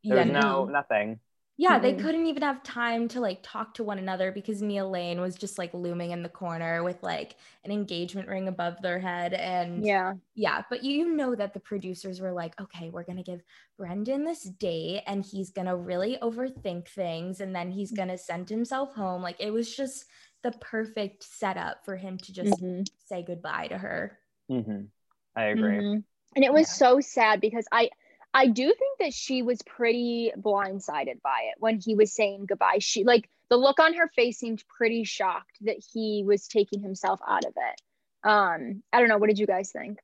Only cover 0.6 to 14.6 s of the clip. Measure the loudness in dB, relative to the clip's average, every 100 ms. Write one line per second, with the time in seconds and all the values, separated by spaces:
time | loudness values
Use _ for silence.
0.6 | 0 -2 2 0 0 -6 _ _ _ 2
1.6 | 4 6 4 0 -2 0 -2 0 -2 -4
2.6 | -8 -4 -2 0 -2 -2 -4 -4 -10 -10
3.6 | -10 -6 -6 -4 -4 -2 -2 -4 -6 -4
4.6 | -2 -2 -2 -4 -4 -4 -4 -6 -10 -8
5.6 | -8 -6 -6 -4 -6 -6 -8 -8 -6 -4
6.6 | -2 -2 -2 -4 -6 -6 -8 -14 -20 _
7.6 | -6 -4 -4 -4 -6 -8 -8 -6 -6 -4
8.6 | -4 -4 -4 -2 -4 -4 -4 -4 -2 -2
9.6 | -2 -2 2 2 0 -6 _ -2 0 0
10.6 | -4 -6 -2 0 0 0 -2 -2 -4 -8
11.6 | -8 -8 -6 -10 -10 -8 -6 -6 -8 -10
12.6 | -14 -12 -12 -10 -10 -10 -10 -12 _ -20
13.6 | _ -14 -8 -6 -2 -2 -2 -6 -10 -6